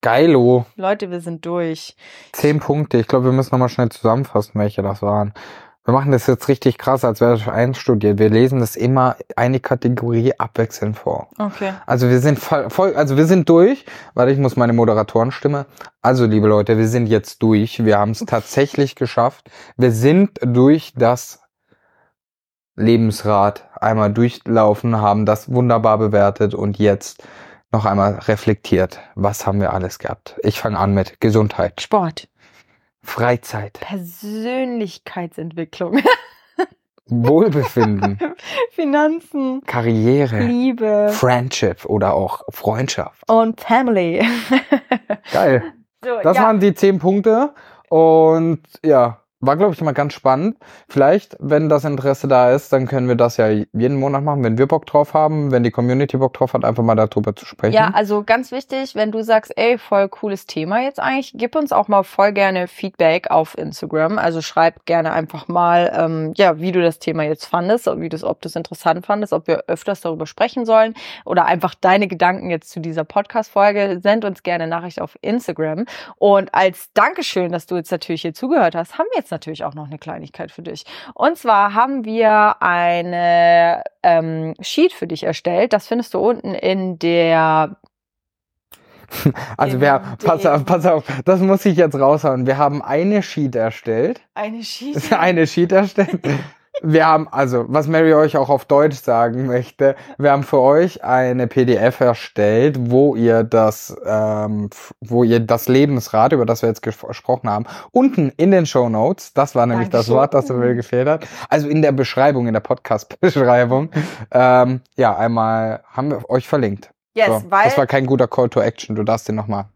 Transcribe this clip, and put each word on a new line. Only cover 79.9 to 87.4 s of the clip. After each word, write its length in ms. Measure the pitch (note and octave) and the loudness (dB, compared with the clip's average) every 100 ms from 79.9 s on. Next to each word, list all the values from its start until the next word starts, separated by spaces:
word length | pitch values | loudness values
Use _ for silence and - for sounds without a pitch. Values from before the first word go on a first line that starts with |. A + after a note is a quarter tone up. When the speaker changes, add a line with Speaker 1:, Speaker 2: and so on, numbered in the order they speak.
| D3+ | -14
Speaker 2:
Kleinigkeit 540 | - E3+ D3 - E3 | -14 -14 -14 -14 -14
für 80 | - | -14
dich. 240 | E3+ D3+ - - - | -14 -14 -16 -20 -20
Und 240 | - C4+ E4 | 0 0 0
zwar 360 | A#3+ G#3 G3+ | 2 2 2
haben 320 | G3+ B3+ C#4 A3 | 2 0 -2 -6
wir 560 | A3 A3 G#3+ G#3 - | 0 4 4 4 2
eine, 1200 | F3 F3 F3 F3 F3 F3 F3 E3+ E3+ E3+ E3+ E3+ - _ | 0 2 0 0 -2 -2 2 4 6 6 4 0 -6 _
ähm, 520 | F3+ E3 D#3+ D#3+ D#3+ - | 2 2 0 -6 -8 -10
Sheet 320 | - - F4+ | -8 0 0
für 120 | - E3+ | 0 -10
dich 180 | D#3+ | -6
erstellt. 500 | - D#3+ - F3 A#3+ | -6 -4 -2 0 0
Das 120 | G#3 - | 0 -2
findest 280 | A#3 A#3 | -6 -4
du 60 | F#3 | -2
unten 340 | A3 A#3+ - | 0 -2 -6
in 440 | F#3+ - F#3+ F#3 E3+ | -4 -2 -2 -4 -4
der 800 | E3+ E3+ E3 E3 | 0 2 2 2